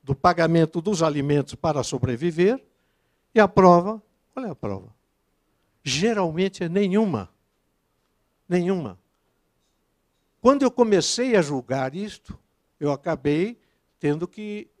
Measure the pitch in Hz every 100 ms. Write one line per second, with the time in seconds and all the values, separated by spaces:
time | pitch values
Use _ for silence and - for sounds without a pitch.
0 | - 139 180 170 165 165 160 175 165 180
1 | 160 147 139 147 135 - 165 147 120 131
2 | 127 117 170 160 190 262 - _ _ _
3 | _ _ _ 226 196 202 185 175 185 220
4 | - _ _ - 233 143 107 95 107 _
5 | _ _ _ _ _ _ _ _ 139 135
6 | 214 214 175 160 190 - 170 185 202 202
7 | 214 113 92 _ _ _ _ _ _ _
8 | _ _ _ _ - 180 175 190 120 87
9 | _ _ _ _ _ _ _ _ _ _
10 | _ _ _ _ 233 285 262 247 226 196
11 | - - 254 214 147 139 117 135 131 156
12 | 208 - - - _ _ _ _ 147 139
13 | 175 151 147 151 202 240 _ _ _ _
14 | 147 151 180 - 214 208 - _